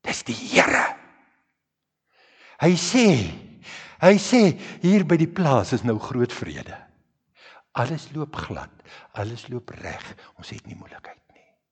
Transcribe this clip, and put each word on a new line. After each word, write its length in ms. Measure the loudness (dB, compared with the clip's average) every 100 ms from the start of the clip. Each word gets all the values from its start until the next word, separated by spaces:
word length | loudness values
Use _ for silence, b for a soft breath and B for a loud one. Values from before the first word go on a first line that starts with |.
Dis 200 | -8 -8
die 120 | -8
Here." 640 | -8 0 2 4 0 -2 -8 -20 _ _ _ _ _ _ _ _ _ _ b b b b b
Hy 160 | 2 2
sê, 320 | 2 4 4 4 -2 -10 -18 -20 B B B B
hy 120 | 6 6
sê, 320 | 4 4 4 2 B B
"Hier 220 | 2 2
by 120 | 4 2
die 160 | 2
plaas 400 | 0 2 2 2
is 120 | -2
nou 140 | -2 -4
groot 340 | -4 -4 -4
vrede. 440 | -4 -12 -12 -16 -20 -20 _ _ _ _ b b b b
Alles 380 | -6 -4 -6 -10
loop 240 | -10 -10 -10
glad, 340 | -10 -12 -12 _ B B B
alles 340 | -10 -10 -10 -12
loop 220 | -14 -14
reg, 340 | -16 -14 -14 -16 -20 b _
ons 140 | -18
het 160 | -18 -18
nie 100 | -20
moeilikheid 460 | -20 -20 -20 -20 _
nie." 160 | _ _ _ _